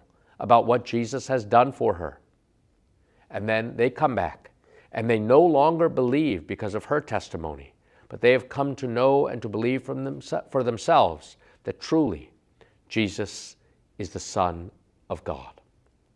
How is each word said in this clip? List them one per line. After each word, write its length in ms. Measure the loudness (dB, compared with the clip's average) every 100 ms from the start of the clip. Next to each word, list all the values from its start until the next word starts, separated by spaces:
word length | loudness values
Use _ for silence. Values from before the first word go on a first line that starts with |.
| _ _ _ -6
about 260 | 4 4 6
what 200 | 2 0
Jesus 420 | -2 -2 -6 -2
has 160 | -4
done 300 | 4 4 4
for 220 | 2 -2 -2
her. 260 | -6 -10 _ _ _ _ _ _ _ _ _ _ _
And 200 | -6 -2
then 260 | -2 -2 0
they 140 | 0
come 260 | 2 -2 0
back, 360 | -4 -6 -20 _ _ _ _
and 160 | -6 0
they 100 | 2
no 220 | 4 4
longer 480 | 6 4 2 2 0
believe 580 | 0 0 0 0 -4 -6
because 280 | -8 -6 -6
of 100 | -4
her 160 | -4
testimony, 720 | -2 -6 -6 -10 -10 -12 -16 _ _ _ -18
but 140 | 0
they 100 | 4
have 160 | 4 2
come 260 | -4 -4 -4
to 100 | -4
know 400 | 2 2 4 0
and 140 | -4
to 80 | -6
believe 340 | -2 -2 -2
from 220 | -4 -8 -8
themse-, 440 | -10 -8 -8 -4
for 140 | -2
themselves 720 | -2 -2 4 6 4 0 -14 -20 _ _ -12
that 160 | -10
truly 500 | -2 0 0 -2 -12 _ _ _ _ _ -8
Jesus 720 | -2 -2 -2 -8 -10 -18 -20 _ _ _ -14
is 140 | -12
the 80 | -10
Son 500 | -6 -2 -2 -2 -12 -20 _ _ -12
of 160 | -10 -8
God. 340 | -10 -12 -20 _ _ _ _ _